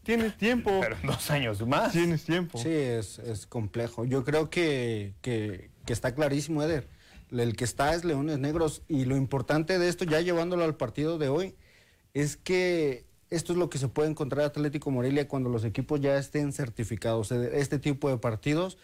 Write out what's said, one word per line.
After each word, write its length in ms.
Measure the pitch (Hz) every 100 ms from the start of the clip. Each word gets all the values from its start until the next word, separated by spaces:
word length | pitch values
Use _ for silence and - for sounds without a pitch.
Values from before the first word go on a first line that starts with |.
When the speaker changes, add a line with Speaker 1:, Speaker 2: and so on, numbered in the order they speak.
Speaker 1:
tienes 340 | - 226 220 -
tiempo. 420 | 208 247 214 196
Speaker 2:
Pero 160 | 117 110
en 120 | 131
dos 220 | 123 -
años 380 | 147 123 101 117
más. 240 | 147 220
Speaker 1:
Tienes 320 | 170 170 160
tiempo. 340 | - 170 170 120
Speaker 3:
Sí, 140 | 156
es, 480 | 156 131 117 101 -
es 280 | 117 104 -
complejo. 580 | 123 104 117 117 - 131
Yo 180 | 135
creo 260 | 123 151 156
que, 640 | 180 165 135 120 107 101 -
que, 500 | 127 117 107 87 - - -
que 60 |
está 240 | 120 127 123
clarísimo, 480 | 147 143 147 151
Eder. 240 | 151 156 - - - - -
El 240 | 123 120 107
que 80 | 123
está 300 | - 139 170
es 100 | 170
Leones 340 | 139 151 147
Negros, 420 | 139 165 156 - -
y 160 | 147
lo 140 | 127 135
importante 600 | 131 135 120 151 165 185
de 120 | 175
esto, 160 | 170 175
ya 160 | 156
llevándolo 420 | 175 170 170 180
al 120 | 165 147
partido 420 | 127 143 151 165
de 100 | 139
hoy, 260 | 147 190 - - - _ _ _
es 240 | 139 147 -
que 760 | - 185 180 170 147 123 - - -
esto 220 | 170 160
es 60 | 170
lo 100 | 170
que 120 | 139
se 80 | 131
puede 240 | 147 156
encontrar 340 | 151 135 139 147
Atlético 460 | 147 147 143 147
Morelia 360 | 127 127 143 139
cuando 220 | 135 123
los 160 | 117 113
equipos 340 | 101 127 151
ya 200 | 139 139
estén 340 | 139 147 143
certificados. 800 | 135 131 107 107 110 117 113 104
Este 480 | 123 120 147 135 147
tipo 280 | 151 135 143
de 120 | 127
partidos, 580 | 120 107 147 151 185 -